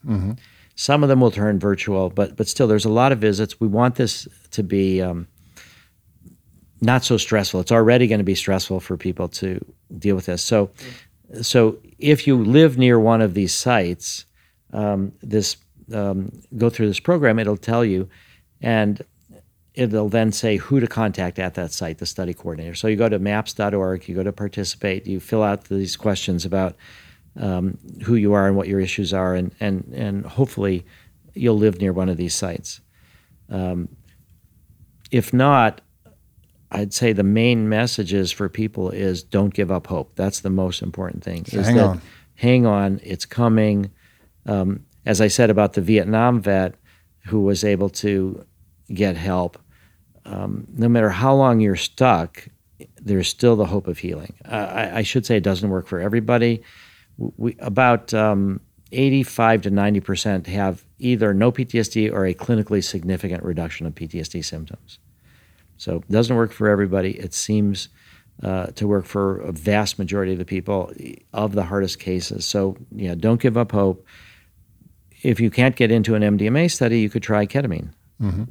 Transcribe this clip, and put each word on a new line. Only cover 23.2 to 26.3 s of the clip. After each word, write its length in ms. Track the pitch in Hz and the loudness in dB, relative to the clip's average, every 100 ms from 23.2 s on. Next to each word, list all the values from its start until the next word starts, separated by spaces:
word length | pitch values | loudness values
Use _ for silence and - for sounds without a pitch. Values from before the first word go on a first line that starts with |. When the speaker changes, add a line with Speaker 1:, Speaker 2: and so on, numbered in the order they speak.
| 101 104 110 | 0 -2 -4
Speaker 2:
dot 220 | - 104 | -4 -2
org, 340 | 101 92 92 - | 0 0 -4 -6
you 80 | 92 | -6
go 80 | |
to 80 | 95 | -4
participate, 760 | 98 104 104 92 - 104 95 - | -4 -8 -6 -8 -6 -4 -4 -6
you 120 | 95 | -8
fill 240 | - 110 | -4 0
out 220 | 107 101 - | 0 0 -4
these 320 | 98 95 - | -4 -4 -4
questions 480 | 110 95 - | -2 -2 -2